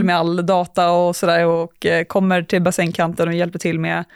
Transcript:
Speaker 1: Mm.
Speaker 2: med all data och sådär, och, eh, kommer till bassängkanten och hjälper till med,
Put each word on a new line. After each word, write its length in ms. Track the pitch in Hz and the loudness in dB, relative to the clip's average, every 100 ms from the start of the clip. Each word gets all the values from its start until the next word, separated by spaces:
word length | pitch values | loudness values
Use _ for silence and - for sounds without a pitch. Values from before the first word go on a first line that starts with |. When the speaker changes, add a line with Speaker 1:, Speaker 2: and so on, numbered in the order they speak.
Speaker 1:
Mm. 40 | 185 | 2
Speaker 2:
med 100 | 175 | 2
all 280 | 165 180 175 | 0 -2 0
data 460 | 185 175 - 175 | 0 0 0 2
och 240 | 175 175 175 | 4 2 0
sådär, 300 | 170 170 170 | 0 2 2
och, 400 | 165 170 - 170 | 0 -2 -4 -2
eh, 180 | 170 | 0
kommer 400 | 170 202 190 180 | 0 0 2 0
till 180 | 165 185 | 0 0
bassängkanten 680 | 175 180 170 170 170 170 165 | 0 0 -4 -2 -4 -2 -2
och 60 | |
hjälper 260 | 170 175 170 | -2 -4 -4
till 200 | 175 165 | -4 -4
med, 260 | 160 165 170 | -4 -4 -8